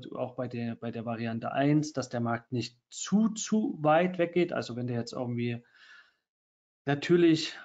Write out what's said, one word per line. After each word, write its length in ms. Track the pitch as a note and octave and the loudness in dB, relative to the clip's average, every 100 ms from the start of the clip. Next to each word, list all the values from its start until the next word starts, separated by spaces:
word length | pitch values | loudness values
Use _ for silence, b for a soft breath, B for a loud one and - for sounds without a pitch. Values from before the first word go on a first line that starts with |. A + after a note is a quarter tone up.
| B2 - | -6 -8
auch 180 | B2 | -8
bei 140 | - B2 | -6 -8
der, 280 | A#2+ A#2 A2+ | -6 -6 -6
bei 140 | A#2 | -8
der 160 | A#2 A2+ | -6 -6
Variante 460 | A2+ A#2 A2+ A#2 | -6 -4 -4 -4
eins, 420 | - C#3 D3+ D3+ | 0 4 4 2
dass 160 | - - | -4 -4
der 100 | A#2+ | -4
Markt 320 | A#2 A#2 - | -2 -2 -4
nicht 280 | B2 A2+ - _ | -6 -6 -10 _
zu, 400 | - - G3+ A3 | -12 0 2 2
zu 480 | - - A3 A3 D#3 | 0 0 0 0 0
weit 380 | D3+ D#3 F3+ F3+ | 4 4 4 0
weggeht. 340 | E3+ F3+ E3+ | 0 2 0
Also 240 | C3+ A#2+ A#2+ | 0 -4 -6
wenn 120 | B2 | -4
der 100 | A#2+ | -4
jetzt 160 | A2+ | -4
irgendwie, 500 | - B2 A#2+ A#2+ A#2+ B B B B B B _ _ _ _ _ _ - | -6 -4 -2 -2 -4 B B B B B B _ _ _ _ _ _ -2
natürlich 680 | C#3+ - F3 E3+ D#3 - - | -2 4 6 6 6 2 -10